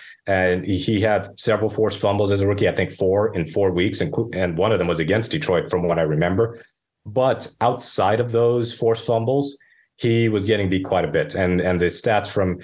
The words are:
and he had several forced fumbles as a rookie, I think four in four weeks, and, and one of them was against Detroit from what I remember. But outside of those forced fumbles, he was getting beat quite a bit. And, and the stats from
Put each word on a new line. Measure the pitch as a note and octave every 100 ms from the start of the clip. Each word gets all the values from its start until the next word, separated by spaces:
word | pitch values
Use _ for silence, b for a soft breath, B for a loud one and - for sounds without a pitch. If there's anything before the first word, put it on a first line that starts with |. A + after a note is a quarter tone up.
| B B -
and | F#2+ F#2 F2+
he | F#2+ F#2 - G#2+
had | G#2+ G2+ G2 -
several | - G#2+ G#2+
forced | G#2+ G#2+ -
fumbles | G2+ G2+ G2+
as | G2+
a | G2
rookie, | G2 F#2
I |
think | - F2+
four | - F#2+ G2 G#2+ F#2+
in | D#2
four | G#2 G2
weeks, | F2 G2 G2
and, | E2+ - -
and | F#2 F2+ D#2+
one | G2+
of | G#2
them | F2
was | E2
against | D#2 G#2 A2+
Detroit | D#2 D2+ F2 D#2+
from | F2+ F2
what | E2
I |
remember. | D#2 D2+ F2 F#2+ A#2 B B _ _ _ -
But | G#2+ C3 A#2 - -
outside | A#2+ B2+ - - G2 A2+
of | A#2+
those | A2+ A#2+ A#2+ A#2
forced | - A#2 A2+ -
fumbles, | A#2 A#2 C#3 C#3+ - b b b -
he | A#2+ A#2 A2+
was | G#2+
getting | G2 G#2 F#2+
beat | F#2+
quite | F#2+ F#2
a | D#2+
bit. | D#2+ D#2 F#2
And, | F2+ F2+
and | F2 F#2
the | F2
stats | - A#2+ G#2 G#2
from | - F#2 F2